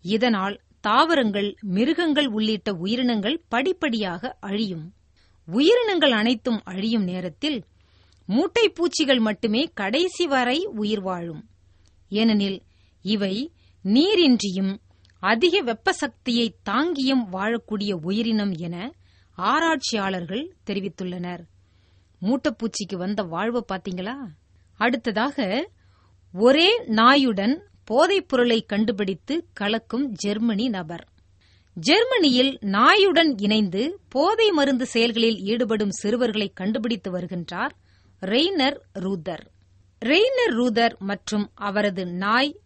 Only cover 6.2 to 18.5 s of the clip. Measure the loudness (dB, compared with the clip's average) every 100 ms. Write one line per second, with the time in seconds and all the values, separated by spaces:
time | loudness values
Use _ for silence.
6.2 | 0 0 -2 -4 -4 -6 -2 0 -2 -4
7.2 | -8 -6 -4 -4 -8 _ _ _ _ _
8.2 | -2 0 2 2 2 2 -2 0 2 4
9.2 | 2 0 -2 0 -2 -4 -2 0 -2 -2
10.2 | 0 2 2 -2 -4 -4 -4 -2 -4 -6
11.2 | -8 -12 -16 _ _ _ _ _ _ 0
12.2 | 2 2 0 -6 _ _ _ _ -4 -2
13.2 | -2 -4 -6 _ _ _ 2 4 4 4
14.2 | 4 4 0 -2 -4 -6 _ _ _ _
15.2 | 0 2 4 2 0 -2 -2 -2 -6 -6
16.2 | -2 0 0 -4 -4 -2 0 0 2 0
17.2 | 0 -4 -2 -4 -4 -6 -4 -4 -2 -2
18.2 | 0 0 0